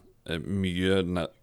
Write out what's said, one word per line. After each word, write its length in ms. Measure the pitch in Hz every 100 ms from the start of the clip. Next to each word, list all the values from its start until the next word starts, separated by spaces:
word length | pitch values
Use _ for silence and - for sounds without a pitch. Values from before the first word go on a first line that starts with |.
| - _ -
eh, 120 | 82
mye 640 | 73 98 95 87 92 95
den 120 | 87
der 140 | 90 80 _